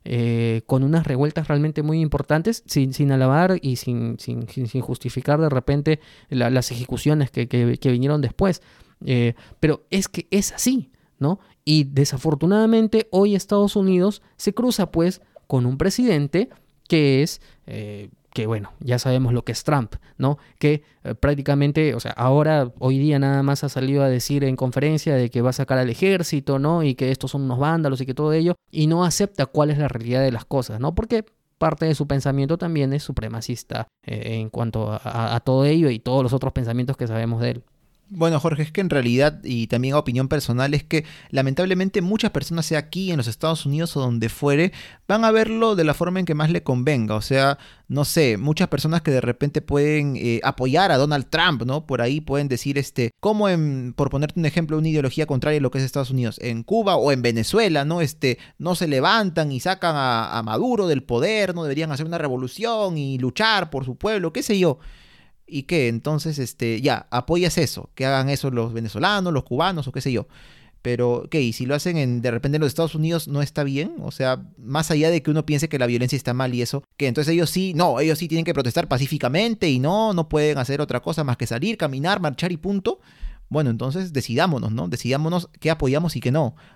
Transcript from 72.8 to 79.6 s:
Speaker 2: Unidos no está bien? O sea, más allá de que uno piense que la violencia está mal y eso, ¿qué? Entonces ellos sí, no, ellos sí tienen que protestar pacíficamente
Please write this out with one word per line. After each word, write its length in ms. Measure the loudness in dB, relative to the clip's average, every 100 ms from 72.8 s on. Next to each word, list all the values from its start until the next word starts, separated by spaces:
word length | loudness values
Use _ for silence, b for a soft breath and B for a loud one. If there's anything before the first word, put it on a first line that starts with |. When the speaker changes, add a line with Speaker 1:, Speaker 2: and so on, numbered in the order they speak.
| -2 0
Speaker 2:
Unidos 320 | -2 -2 -4
no 140 | -4
está 200 | -2 -2
bien? 320 | -4 -2 -4 -8
O 80 | -12
sea, 340 | -4 -2 -2 -6 -18
más 320 | -6 -4 0
allá 180 | 2 2
de 140 | 2
que 80 | 0
uno 160 | -2 0
piense 220 | -2 -2
que 100 | -2
la 80 | 0
violencia 300 | 0 0 -2
está 180 | -2
mal 180 | -2 -2
y 100 | -2
eso, 200 | -2 -6 -10 -4
¿qué? 100 | -2
Entonces 260 | 0 2
ellos 160 | 2 2
sí, 260 | 0 -2 0
no, 240 | 2 2
ellos 180 | 0 0
sí 80 | -2
tienen 180 | -2
que 100 | -2
protestar 340 | -2 0 -2 0
pacíficamente 800 | -2 -2 -2 0 0 0 0